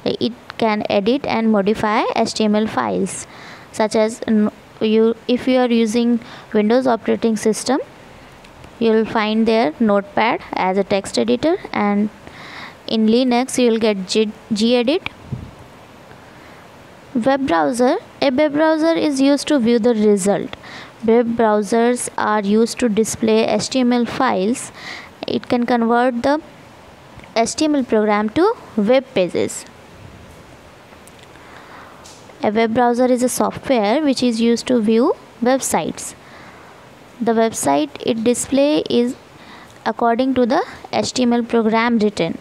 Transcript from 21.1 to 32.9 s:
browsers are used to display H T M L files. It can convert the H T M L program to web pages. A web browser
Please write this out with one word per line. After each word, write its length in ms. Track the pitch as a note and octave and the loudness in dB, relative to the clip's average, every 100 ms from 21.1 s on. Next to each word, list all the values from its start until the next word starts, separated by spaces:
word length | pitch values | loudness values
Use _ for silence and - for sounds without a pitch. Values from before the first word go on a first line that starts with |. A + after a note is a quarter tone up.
| A3+ A#3 A#3 | 2 2 0
browsers 720 | A3+ G#3+ G#3 A3+ A#3 B3 - - | 2 2 2 2 2 0 -4 -4
are 260 | G#3+ G#3+ | -2 0
used 360 | G3 G#3+ A3+ - | 2 2 2 0
to 80 | B3 | 0
display 600 | G3+ A3 - A3 A3 A#3+ | 0 0 0 0 2 2
H 220 | G#3+ - | -2 -2
T 100 | C4 | 0
M 120 | B3 | 2
L 140 | B3 A#3 | 0 -2
files. 680 | - C4 G#3 F#3+ B3+ - - - - - - - | 0 0 0 -2 -4 -8 -16 -16 -16 -18 -14 -6
It 220 | - - | -6 -2
can 160 | B3 A#3+ | -2 0
convert 560 | A#3+ A3+ A#3+ B3 A#3+ | 0 2 2 0 0
the 180 | C4+ D4+ - - - - - - - - - - | -2 -2 -4 -20 -20 -20 -20 -20 -20 -20 -8 -2
H 200 | A3+ - | -2 0
T 100 | D#4 | 0
M 100 | D4 | 0
L 80 | |
program 460 | A#3+ A3 G#3 G#3 G#3+ | 0 0 2 0 0
to 240 | D4 F#4+ A#4+ - - | 2 0 0 -6 -2
web 300 | G3+ B3+ C4 - | 2 2 2 -2
pages. 500 | F3+ - G#2 - - - - - - - - - - - - - - - - - - - - - - - - - - - - - | 0 0 -4 -6 -14 -20 -20 -20 -20 -20 -20 -20 -20 -20 -20 -20 -20 -20 -20 -20 -20 -20 -20 -20 -20 -20 -20 -20 -20 -20 -20 -6
A 80 | - | -2
web 220 | G#3+ A3+ A3+ | 0 0 2
browser 300 | A#3+ | 2